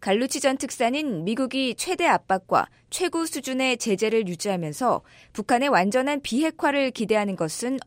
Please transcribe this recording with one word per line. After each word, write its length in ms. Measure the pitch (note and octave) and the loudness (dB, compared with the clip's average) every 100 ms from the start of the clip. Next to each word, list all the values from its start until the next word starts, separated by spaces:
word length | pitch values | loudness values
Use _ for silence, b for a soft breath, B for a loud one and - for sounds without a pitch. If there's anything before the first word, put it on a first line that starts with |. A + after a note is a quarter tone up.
갈루치 400 | - G3+ C4 D4+ | 2 2 2 0
전 160 | C4+ C4+ | 0 0
특사는 680 | B3+ - A#3 C4+ D4+ F#3+ | -4 -2 0 0 -2 -4
미국이 500 | E3 A3+ C4 C4 C4 | -2 -2 -2 -2 -2
최대 320 | A3+ - F4+ E4+ | -4 -4 0 2
압박과 600 | F#3+ _ F#3+ _ D#3+ - _ _ | 2 _ -2 _ 0 0 _ _
최고 360 | - E4+ E4+ E4 | -4 -2 -2 -4
수준의 500 | D4+ C4 B3+ C4 B3 | -6 -6 -2 0 0
제재를 500 | - F#3+ A3 A3+ G3+ | 0 0 2 2 0
유지하면서 760 | E3+ G#3 F#3 D#3 D3 B3+ F3+ b b b | -4 -4 -2 -4 -2 0 0 b b b
북한의 360 | - G#3 B3 C#4 | -10 0 2 4
완전한 520 | A3 F#3+ B3+ C4 D4 | 4 4 2 0 -2
비핵화를 720 | C#4+ A3+ D#4+ D#4 D#4+ C#4+ C4+ | -2 0 0 0 0 2 0
기대하는 460 | - G#3+ G#3+ G#3 F#3 | -2 0 2 0 -2
것은 420 | E3 - A#3+ C4 | -4 -4 -4 -6